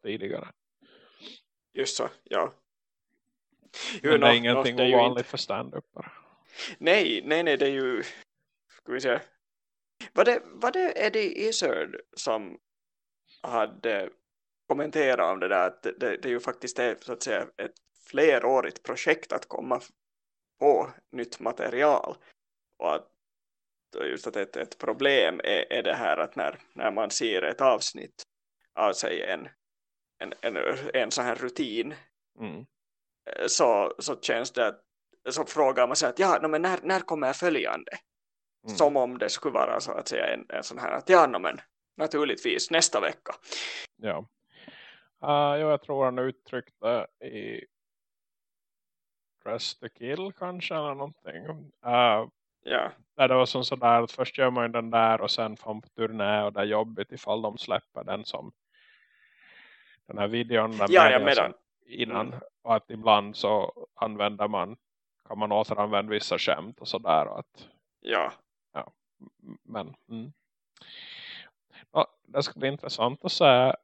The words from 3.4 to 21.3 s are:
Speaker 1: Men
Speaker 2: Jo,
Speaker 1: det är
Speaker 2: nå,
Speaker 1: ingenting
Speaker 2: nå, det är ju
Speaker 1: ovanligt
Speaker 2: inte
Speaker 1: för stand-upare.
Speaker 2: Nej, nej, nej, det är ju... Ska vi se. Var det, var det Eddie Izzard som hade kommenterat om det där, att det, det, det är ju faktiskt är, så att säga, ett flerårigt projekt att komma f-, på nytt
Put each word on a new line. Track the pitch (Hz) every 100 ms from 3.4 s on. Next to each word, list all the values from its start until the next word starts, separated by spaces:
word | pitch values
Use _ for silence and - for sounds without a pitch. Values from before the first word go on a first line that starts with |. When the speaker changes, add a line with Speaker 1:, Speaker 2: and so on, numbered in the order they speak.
| _ _ _ - -
Speaker 1:
Men | 208
Speaker 2:
Jo, | 147
Speaker 1:
det | 151
är |
Speaker 2:
nå, | 123
Speaker 1:
ingenting | 120 120 127 131 123
Speaker 2:
nå, |
det |
är | 127
ju | 127
Speaker 1:
ovanligt | 120 120
Speaker 2:
inte | -
Speaker 1:
för | 139
stand-upare. | - 101 123 - - - - - - _ _ - - -
Speaker 2:
Nej, | 160 202 151 104 139
nej, | 160
nej, | 165 135
det | 139
är |
ju... | 135 131 117 - - - _ _ _ _
Ska | _ -
vi | 127
se. | 127 - - _ _ _ _ _ _ - -
Var | - 240
det, | 240 -
var | 196 240
det | 370 359 - 214
Eddie | 214 202 - 220
Izzard | - 151 78 76 - - -
som | - 110 95 - _ _ _ _ _ _ _ _
hade | 131 117 104 - 117 101 92 - _ _ _ _ -
kommenterat | 143 151 151 135 120 87
om | 95
det | 92
där, | 95 92
att | -
det, | 101 -
det, | 123 87
det | 135
är |
ju | 120
faktiskt | 127 - 123 139
är, | 123 -
så | -
att | 117
säga, | - 98 - -
ett | 113 - _ _ -
flerårigt | 139 156 127 123 131 87 -
projekt | - 131 - 160 -
att | - -
komma | - 131 123
f-, | - _ _ _ _ _ _ _
på | 143 107 - - _
nytt | 127 117